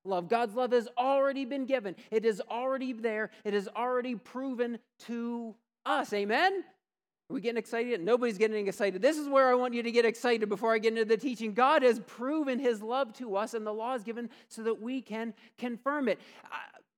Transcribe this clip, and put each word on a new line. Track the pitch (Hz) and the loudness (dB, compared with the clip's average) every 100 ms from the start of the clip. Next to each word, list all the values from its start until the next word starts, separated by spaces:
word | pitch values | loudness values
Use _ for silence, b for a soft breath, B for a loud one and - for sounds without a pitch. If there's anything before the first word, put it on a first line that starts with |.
love. | 185 185 175 | -6 -4 0
God's | 226 240 208 | 0 0 -2
love | 254 | 2
has | 247 233 - | 2 0 -2
already | 254 277 277 269 262 | 2 4 2 0 -4
been | 277 254 | -4 -2
given. | 269 202 170 B | -2 -2 -10 B
It | 220 226 | 0 2
is | 196 - | 0 -2
already | 226 262 262 254 | -4 -2 -2 -4
there. | 226 226 214 220 B 214 | -4 -2 -2 -4 B -2
It | |
is | 202 190 208 | -2 -2 -4
already | 247 254 247 226 | -2 0 -2 -4
proven | - 247 269 240 240 233 _ _ - | -8 -8 -4 -2 -2 -4 _ _ -10
to | 233 233 240 226 202 _ _ 254 | -6 -4 -6 -8 -14 _ _ -2
us. | 294 - | -2 0
Amen? | 208 202 240 359 392 311 _ _ _ _ _ - | -2 0 2 2 2 -6 _ _ _ _ _ -10
Are | |
we | 170 | -6
getting | 208 233 | -2 -2
excited? | - 233 240 226 | -2 -4 -2 -2
Nobody's | 170 240 240 190 | 2 2 2 2
getting | 214 214 196 | 2 2 -2
excited. | 185 202 185 | 0 0 2
This | 240 311 | 2 2
is | 285 | 2
where | 269 262 | 4 6
I | 247 | 4
want | 247 | 2
you | 240 | -2
to | 233 | 0
get | 233 233 | 4 4
excited | 226 254 233 214 | 2 2 2 0
before | 202 226 | 0 2
I | 226 | 2
get | 220 | 2
into | 226 | 2
the | 220 226 | 2 2
teaching. | 262 220 220 | 0 -4 -4
God | 202 262 311 | 2 4 6
has | 254 233 | 6 4
proven | - - 247 311 277 254 | -2 -8 -2 -2 0 0
his | 262 220 | 0 -2
love | 220 254 269 208 | -2 -2 -4 -6
to | 247 196 | -4 -2
us, | 214 | -2
and | 226 214 | -4 -6
the | |
law | 214 233 262 | -4 -4 -4
is | |
given | 202 226 233 B B | -6 -8 -10 B B
so | - | -8
that | 220 220 | -4 -4
we | 220 262 | -4 -8
can | - 214 226 214 B B | -6 -8 -8 -10 B B
confirm | 247 233 269 294 254 | -8 -6 -4 -2 0
it. | 180 B B B | -2 B B B
I, | - - - _ | -14 -14 -20 _